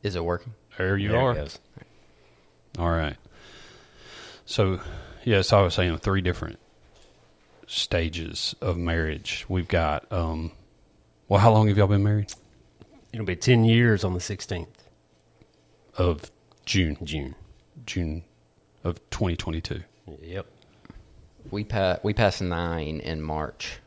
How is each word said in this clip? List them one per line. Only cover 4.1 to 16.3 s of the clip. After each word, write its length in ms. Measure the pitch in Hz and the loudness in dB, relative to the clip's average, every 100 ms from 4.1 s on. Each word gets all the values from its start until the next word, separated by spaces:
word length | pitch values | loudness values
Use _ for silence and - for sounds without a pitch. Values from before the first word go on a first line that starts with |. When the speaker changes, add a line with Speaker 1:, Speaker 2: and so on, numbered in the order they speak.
| - - - - | -20 -20 -20 -10
Speaker 2:
So, 340 | - 98 90 - - - - | 0 2 2 -6 -12 -14 -8
yeah, 180 | - 104 | 2 2
so 180 | 92 104 | 6 6
I 20 | |
was 120 | 92 | 6
saying 240 | - 90 80 | 4 0 0
three 240 | - 98 | 0 0
different 360 | 92 87 78 - _ _ _ - - _ _ _ _ _ - | 0 -4 -8 -12 _ _ _ -20 -20 _ _ _ _ _ -10
stages 880 | - - 87 82 78 80 80 - - | -6 -2 0 0 -4 -8 -6 -8 -6
of 160 | - 85 | -4 -2
marriage. 680 | 85 82 78 76 - - - | 0 0 -2 -4 -6 -10 -4
We've 200 | 92 82 | -4 0
got, 420 | 87 80 76 - | 0 2 -2 -4
um, 380 | 95 82 82 82 - - _ _ _ _ _ _ | -4 -2 -2 -6 -10 -20 _ _ _ _ _ _
well, 100 | 98 | 6
how 140 | 113 | 8
long 160 | 107 107 | 8 6
have 100 | 101 | 6
y'all 80 | 98 | 4
been 160 | 101 | 4
married? 300 | 101 104 98 - _ _ _ _ - - _ | 4 2 -2 -8 _ _ _ _ -20 -20 _
Speaker 3:
It'll 120 | 110 101 | -10 -6
be 100 | 90 | -2
ten 280 | - 120 | 4 6
years 380 | 113 117 120 104 | 8 6 6 4
on 100 | 98 | 2
the 60 | 90 | -2
sixteenth. 680 | - 98 - 90 82 - - _ _ _ _ _ _ _ _ _ _ - | -4 -8 -6 -8 -8 -16 -20 _ _ _ _ _ _ _ _ _ _ 0
Speaker 2:
Of 360 | 90 78 - | 0 0 -6